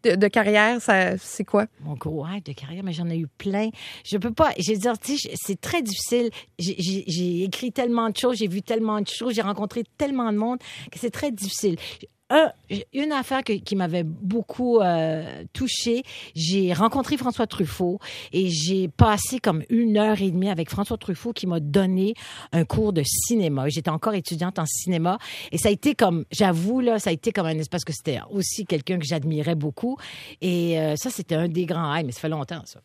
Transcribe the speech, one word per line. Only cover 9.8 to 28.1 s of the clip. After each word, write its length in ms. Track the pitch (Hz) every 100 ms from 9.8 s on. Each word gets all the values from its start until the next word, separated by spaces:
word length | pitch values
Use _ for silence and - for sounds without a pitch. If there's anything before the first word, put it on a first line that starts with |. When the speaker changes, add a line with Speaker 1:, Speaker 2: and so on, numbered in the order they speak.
| 220 _
Speaker 2:
tellement 340 | 285 269 233
de 40 | 208
monde 220 | 226 247 - - -
que 80 | -
c'est 120 | 240
très 200 | - 294
difficile. 460 | 220 196 - 208 165 - - - _ _
Un, 220 | 285 320 - _ 202 -
une 180 | 269 302
affaire 320 | 285 247 262
que, 100 | 254
qui 220 | 202 - 196
m'avait 260 | 180 175
beaucoup, 760 | 160 180 202 226 - - 247 233
euh, 640 | 185 165 160 160 165 65 85
touchée, 500 | - 254 - 233 233 - - - 160
j'ai 380 | 160 196 185
rencontré 420 | 170 208 277 254 294
François 300 | 247 - 220
Truffaut 540 | - 160 - 180 190 - - -
et 180 | 175 185
j'ai 380 | 165 156 190 180
passé 500 | - 220 208 - 254
comme 220 | - 160 -
une 280 | 233 233 208
heure 220 | 214 208
et 120 | 196
demie 180 | 175 196
avec 220 | 175 160
François 260 | - 202 226
Truffaut 340 | - 170 233
qui 120 | 233 185
m'a 140 | 170
donné 560 | 147 147 190 185 196 233 - - -
un 120 | 165 165
cours 260 | - 214
de 120 | 170 139
cinéma. 600 | - - 233 175 139 139
J'étais 240 | 156 165
encore 240 | 156 - 208
étudiante 420 | - 170 175 185
en 80 | 156
cinéma 540 | - - 175 170 208 - - -
et 80 | -
ça 100 | 220
a 20 |
été 200 | 208 294
comme, 320 | 285 196 170 -
j'avoue, 480 | - 196 165 185 254
là, 180 | 247 214
ça 140 | 190
a 20 |
été 180 | 165 -
comme 140 | 208 160
un 140 | 160
espace 240 | 156 175
que 100 | -
c'était 260 | 151 -